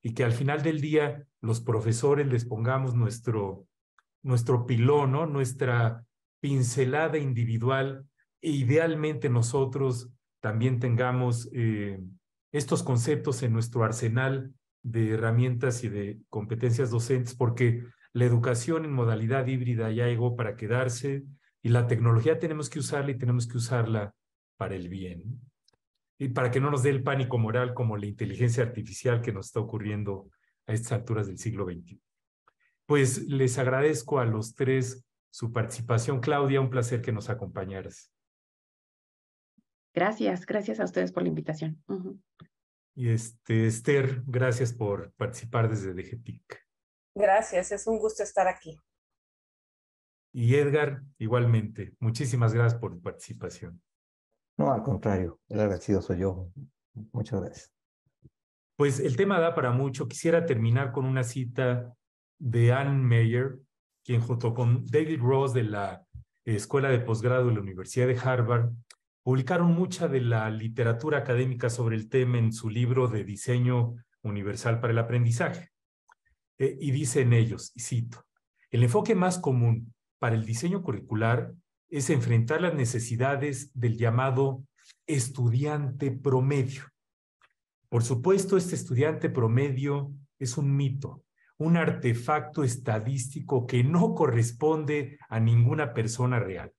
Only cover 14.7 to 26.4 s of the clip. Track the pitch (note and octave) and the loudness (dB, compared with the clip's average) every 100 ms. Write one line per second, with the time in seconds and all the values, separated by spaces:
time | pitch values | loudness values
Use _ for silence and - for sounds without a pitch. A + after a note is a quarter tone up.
14.7 | _ A#2 A2+ A2 A2 A2+ A#2 B2+ B2 C3 | _ -6 -2 0 0 2 2 2 0 -2
15.7 | A#2 - G#2 G2+ G#2 _ A2 G2+ A2+ B2 | -2 -6 -4 -6 -10 _ -8 -6 -2 0
16.7 | A#2 B2 A#2 - B2+ A#2+ - A#2 A#2 A#2+ | 2 0 -2 0 -2 -2 -2 -2 2 0
17.7 | A#2 - _ _ B2 B2 A#2+ B2+ A#2+ - | 0 -6 _ _ 0 4 4 2 0 0
18.7 | D#3+ D#3 C3 A#2 A2 A2+ C3+ B2+ C3 B2 | -2 -2 0 0 0 0 0 0 -2 -2
19.7 | A#2 A2+ A2 A#2+ A#2 A#2+ A#2 G#2+ G2+ G#2+ | -2 -2 0 0 2 0 0 -4 -4 -2
20.7 | B2 C3 A#2+ C#3 C#3 C#3 - _ _ A#2+ | 0 0 -2 -4 -6 -8 -20 _ _ 2
21.7 | A#2+ A#2 A#2 A#2 A2+ D3 E3 E3+ D3+ D3 | 4 4 2 4 6 4 2 0 -4 -6
22.7 | D#3 B2+ D3 C#3+ B2 A#2+ B2 A#2 B2 - | -6 -4 -2 -2 -2 0 0 0 -4 -2
23.7 | B2 A2+ A2+ G2+ _ _ _ _ _ F#2 | 0 0 -2 -4 _ _ _ _ _ -6
24.7 | F#2+ F2 F#2 F#2 E2+ F#2+ C#3+ - _ _ | -6 -8 -10 -10 -10 -10 -12 -16 _ _
25.7 | _ _ _ _ _ C3+ A#2+ | _ _ _ _ _ -4 0